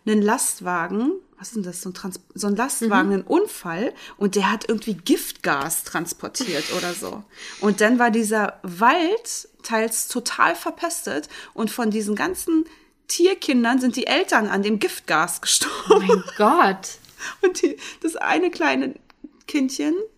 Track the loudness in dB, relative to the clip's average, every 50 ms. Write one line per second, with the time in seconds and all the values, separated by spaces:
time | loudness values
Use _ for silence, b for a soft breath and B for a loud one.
0 | -2 2 2 4 4 4 2 0 0 -2 -4 -6 -6 -4 -2 -2 -2 -2 -2 -2
1 | 0 0 -2 -4 -8 _ _ -20 -14 -10 -8 -6 -6 -6 -8 -10 -10 -12 -10 -10
2 | -10 -10 -12 -12 _ _ -10 -6 -2 -2 0 0 -2 -2 -4 -2 0 2 2 2
3 | 2 2 0 0 0 2 2 2 2 0 -4 -8 -10 -8 -6 -4 -4 -6 B B
4 | B B B -2 -2 0 0 2 2 0 0 0 -2 -2 -4 -2 -4 -6 -8 -4
5 | 0 0 0 0 0 -4 -10 -6 -2 -2 0 0 -2 -4 -4 -6 -6 -6 -6 -6
6 | -6 -6 -8 -10 -10 -8 -6 -6 -4 -4 -4 -4 -4 -4 -4 -4 -4 -4 -6 -6
7 | -8 -8 -10 -12 -14 B B B B B B B 2 2 4 4 4 4 4 4
8 | 4 4 4 2 2 0 0 0 0 -2 -4 -8 -12 -10 -2 2 4 4 6 4
9 | 2 2 0 -2 -4 -6 -10 -10 -12 -16 _ _ -6 -2 0 0 0 0 -2 -4
10 | -4 -4 -4 -4 -4 -2 2 2 4 4 2 0 -6 -8 -6 -4 -6 -6 -4 -6
11 | -6 -4 -4 -6 -6 B B B B B -4 -2 -2 -2 -2 -2 0 0 0 0
12 | 0 -2 -2 -2 -2 -4 -4 -4 -2 0 2 2 0 b b b b b b _
13 | _ -4 2 4 4 4 4 2 0 2 2 4 4 4 4 4 2 2 0 0
14 | 0 0 2 2 2 2 2 2 2 2 0 0 2 2 0 0 0 -2 -4 -6
15 | -4 0 2 2 2 0 -4 -4 -2 0 0 2 0 -2 -6 0 4 6 6 6
16 | 6 6 4 4 2 -2 0 2 4 6 6 6 6 4 2 0 -6 -14 -16 -18
17 | -20 -20 B B B B B B 0 0 2 2 0 -2 -2 B B B B B
18 | -6 -6 -4 -2 0 0 2 2 2 0 0 0 0 0 2 0 -2 -4 -6 -10
19 | _ _ _ _ -20 -20 _ _ _ -4 -2 0 0 -2 -2 -2 -2 -2 -2 -2
20 | -4 -6 _